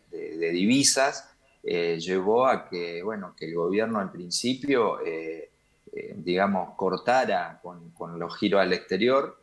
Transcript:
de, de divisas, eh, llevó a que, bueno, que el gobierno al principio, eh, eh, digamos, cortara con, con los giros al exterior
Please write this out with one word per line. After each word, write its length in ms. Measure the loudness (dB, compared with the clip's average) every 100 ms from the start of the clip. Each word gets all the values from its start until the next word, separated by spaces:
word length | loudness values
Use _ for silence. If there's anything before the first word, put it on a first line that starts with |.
| _
de, 280 | -12 -10 -4
de 120 | 0
divisas, 840 | 2 4 4 4 4 2 0 -10 _ _ _
eh, 360 | -4 0 0 -2
llevó 480 | 0 0 2 4 4
a 200 | 2 -2
que, 360 | -8 -6 -6
bueno, 320 | -6 -8 -10 -10
que 80 | -6
el 80 |
gobierno 460 | -2 0 2 0 0
al 120 | -4
principio, 920 | -6 -8 -4 -2 -2 2 2 2 0 -4
eh, 460 | -6 -8 -10 -12 _ _ _ -16
eh, 220 | -12 -12 -6
digamos, 560 | 0 2 2 0 -2 -2
cortara 840 | -2 0 2 2 2 0 -4 -10
con, 300 | -16 -16 -18
con 260 | -14 -10 -8
los 180 | -8 -2
giros 260 | 2 4
al 120 | 4
exterior 680 | 0 -2 0 2 2 0 -8